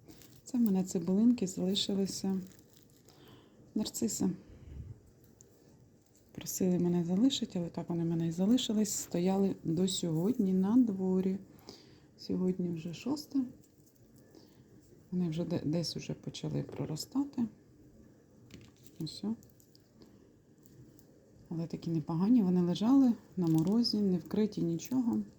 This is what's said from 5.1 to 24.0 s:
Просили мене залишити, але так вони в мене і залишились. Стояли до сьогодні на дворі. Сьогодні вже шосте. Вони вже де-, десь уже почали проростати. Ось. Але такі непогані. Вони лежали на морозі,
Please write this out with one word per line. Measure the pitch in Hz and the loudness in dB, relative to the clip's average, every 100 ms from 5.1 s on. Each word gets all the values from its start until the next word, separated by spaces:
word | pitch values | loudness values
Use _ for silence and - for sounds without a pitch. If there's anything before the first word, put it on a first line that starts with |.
| - - - - - - - - - _ _ - | -20 -20 -20 -20 -20 -20 -20 -20 -20 _ _ -20
Просили | - - - 185 180 | -12 -8 -2 2 2
мене | 175 175 | 2 2
залишити, | 170 185 269 - 220 180 | 0 2 2 0 -4 -6
але | 170 | -6
так | - 165 | -6 -4
вони | 170 | -2
в | 165 | 0
мене | 165 165 | 0 0
і | |
залишились. | 165 196 254 - 214 208 | 2 4 4 2 0 0
Стояли | - - 175 180 190 196 - | -4 -4 -2 0 2 0 0
до | 160 160 185 | -2 0 0
сьогодні | - 175 156 190 254 190 | 0 -2 0 0 2 2
на | 185 190 247 | 2 4 4
дворі. | 226 190 185 185 190 190 - - - - - - - - | 4 2 0 2 0 -2 -8 -20 -20 -20 -20 -20 -20 -14
Сьогодні | - 185 185 185 175 | -6 -2 0 0 -2
вже | 165 170 | -4 -8
шосте. | 160 240 302 - 269 247 - - - - _ - - - - - - - - - - - | -8 -6 -6 -4 -4 -4 -8 -20 -20 -20 _ -20 -20 -20 -20 -20 -20 -20 -20 -20 -20 -6
Вони | 180 175 | -2 -2
вже | 156 | -2
де-, | 165 - | -2 -2
десь | - 170 156 - | 0 -2 -2 -6
уже | - | -8
почали | 151 147 - 151 147 | -10 -10 -8 -6 -4
проростати. | 143 - 151 151 - 269 285 - 226 - - - - - - - - - - - - - - - | -6 -6 -6 -8 -6 -4 -4 -4 -6 -6 -20 -20 -20 -20 -20 -20 -20 -20 -20 -20 -20 -20 -18 -10
Ось. | 156 - 208 233 - - - - - - - - - - _ - - - - - - - - - - | -10 -6 -6 -6 -10 -20 -20 -20 -20 -20 -20 -20 -20 -20 _ -20 -20 -20 -20 -20 -20 -20 -20 -20 -10
Але | 165 160 | -6 -6
такі | - 165 | -6 -4
непогані. | 165 156 165 196 247 | -4 -2 0 4 6
Вони | 185 180 | 6 4
лежали | 175 180 214 277 254 220 - - | 2 2 4 6 6 2 -4 -2
на | 165 | 2
морозі, | 160 170 226 233 214 | 4 4 2 2 2